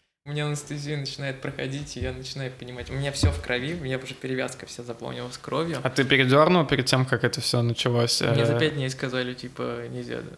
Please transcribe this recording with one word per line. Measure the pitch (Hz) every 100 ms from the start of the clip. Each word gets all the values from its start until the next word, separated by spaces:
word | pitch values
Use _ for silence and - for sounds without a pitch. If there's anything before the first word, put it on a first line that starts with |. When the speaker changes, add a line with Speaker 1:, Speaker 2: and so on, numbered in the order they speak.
| _ _ 143
Speaker 1:
У |
меня | 147 147
анестезия | 147 - 147 143 147
начинает | 135 - 139 131
проходить, | 135 131 131 139 143 123
и |
я | 127
начинаю | 127 131 143 131
понимать. | 127 123 123 123
У |
меня | 131 139
всё | 139 -
в | -
крови, | - 123 135 170
у |
меня | 135 131
уже | -
перевязка | 147 131 131 131 - -
вся | -
заполнилась | 120 117 127 123 123 -
кровью. | - 131 165 139
Speaker 2:
А | 131
ты | 135
передёрнул | 131 135 131 139 156 180 143
перед | 135 131
тем, | 131 131
как | 113
это | 120 -
всё | - 123
началось, | 117 113 127 120 117 -
Speaker 1:
Мне | - 117 117
за | 117
Speaker 2:
э? |
Speaker 1:
пять | 156 143
дней | 131
сказали, | 131 135 127 123
типа, | 127 127 131 123 120 120
нельзя. | 127 120 123 -